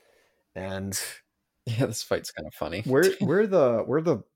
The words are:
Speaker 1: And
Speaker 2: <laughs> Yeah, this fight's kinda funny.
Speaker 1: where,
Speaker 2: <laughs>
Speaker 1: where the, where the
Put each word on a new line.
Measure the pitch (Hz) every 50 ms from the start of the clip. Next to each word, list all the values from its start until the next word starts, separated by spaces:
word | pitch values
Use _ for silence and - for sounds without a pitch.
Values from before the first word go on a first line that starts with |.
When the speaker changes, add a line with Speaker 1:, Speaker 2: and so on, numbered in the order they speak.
| _ _ _ _ _ _ _ _ _ _ -
Speaker 1:
And | 92 92 95 95 95 98 98 95 - -
Speaker 2:
<laughs> | - - - _ _ _ _ _ _ _ _ -
Yeah, | - 113 110 139
this | - - - -
fight's | - 101 85 - -
kinda | - - 76 76 -
funny. | - - 76 - 95 113
Speaker 1:
where, | - 127 139 - 190 -
Speaker 2:
<laughs> | -
Speaker 1:
where | 196 175 170 196 220
the, | 208 190 175 143 123 117 110 -
where | - 123 156 160
the | 170 151 101 - _ _